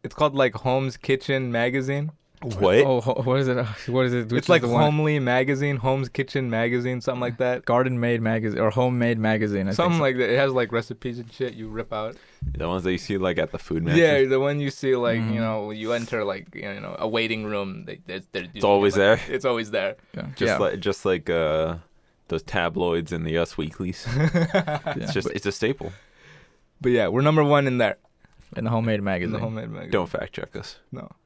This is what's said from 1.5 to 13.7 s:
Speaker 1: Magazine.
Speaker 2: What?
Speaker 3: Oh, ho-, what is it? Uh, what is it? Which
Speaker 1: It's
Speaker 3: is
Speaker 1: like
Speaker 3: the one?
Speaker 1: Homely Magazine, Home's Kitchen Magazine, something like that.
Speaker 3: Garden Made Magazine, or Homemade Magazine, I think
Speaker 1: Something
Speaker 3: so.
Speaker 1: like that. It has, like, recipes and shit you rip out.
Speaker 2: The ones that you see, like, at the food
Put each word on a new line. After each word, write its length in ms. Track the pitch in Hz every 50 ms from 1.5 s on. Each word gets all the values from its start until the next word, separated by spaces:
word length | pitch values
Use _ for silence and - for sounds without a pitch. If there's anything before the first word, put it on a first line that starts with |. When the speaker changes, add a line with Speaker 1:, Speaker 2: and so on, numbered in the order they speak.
Speaker 1:
Magazine. 600 | 117 117 117 127 127 135 131 131 139 143 147 156 - _ _ _ _ _
Speaker 2:
What? 360 | - 123 104 98 104 92 95 117 143
Speaker 3:
Oh, 160 | 139 131 123
ho-, 180 | 107 131 - -
what 160 | 120 127 127 139
is 100 | 135 127
it? 100 | 123 123
Uh, 80 | 117 107 107 - - -
what 180 | 120 131 127
is 80 | 123 123
it? 140 | 120 113 110
Which 80 | 120 123
Speaker 1:
It's 80 | -
Speaker 3:
is 20 | -
Speaker 1:
like 140 | 180 160
Speaker 3:
the 60 | 123 117
one? 140 | 120 147
Speaker 1:
Homely 360 | 156 151 151 151 151 151 151 147
Magazine, 580 | 131 123 123 127 131 139 143 135 143 143 139
Home's 320 | 123 107 135 131 135 131 120
Kitchen 400 | - - 135 - - 139 131 120
Magazine, 540 | 113 113 117 120 120 123 120 127 127 123
something 180 | - 135 127 123
like 160 | 123 120 120
that. 300 | - 131 123 127 - -
Speaker 3:
Garden 340 | - 120 123 131 131 127 120
Made 220 | 120 120 120 113
Magazine, 360 | 113 110 113 113 110 110 104 -
or 100 | 107 113
Homemade 480 | 104 127 127 127 127 120 120 120 117 110
Magazine, 480 | 110 110 110 107 110 104 101 98 95
I 60 | 101
think 40 | 98
Speaker 1:
Something 220 | - 170 180 170 165
Speaker 3:
so. 40 |
Speaker 1:
like 140 | 147 135 127
that. 140 | 123 123 104
It 60 | 117 135
has, 160 | 139 139 131
like, 180 | 127 120 104
recipes 460 | 117 117 113 - 120 - - 127 117 123
and 120 | 117 113
shit 220 | - - 131 123
you 160 | 107 110 110 107
rip 240 | 107 113 113 -
out. 240 | 113 107 107 113 - - - - _ _ - 65
Speaker 2:
The 160 | 65 62 78
ones 160 | 85 90 92 87
that 80 | 92
you 40 | 92
see, 220 | 87 - - 104 95
like, 180 | 95 92 85
at 160 | 82 80 78
the 60 | - 82
food 260 | - -